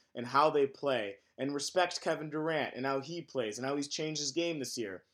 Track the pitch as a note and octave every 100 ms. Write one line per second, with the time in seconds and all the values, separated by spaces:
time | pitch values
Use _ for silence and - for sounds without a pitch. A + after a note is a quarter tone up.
0 | _ - A#2+ C3 D#3 D3 C#3 - C#3+ B2+
1 | G#2 G2 _ - C3+ C#3+ C#3 F3+ F3 -
2 | F3+ D3+ D3+ D3+ D#3 D#3 A#2 - C3 C#3
3 | C3+ E3+ C#3 C3+ A2 G#2 C3 C#3+ C#3+ -
4 | D#3 D3+ C#3+ C3 E3+ D#3 B2 - G#2 F#2
5 | -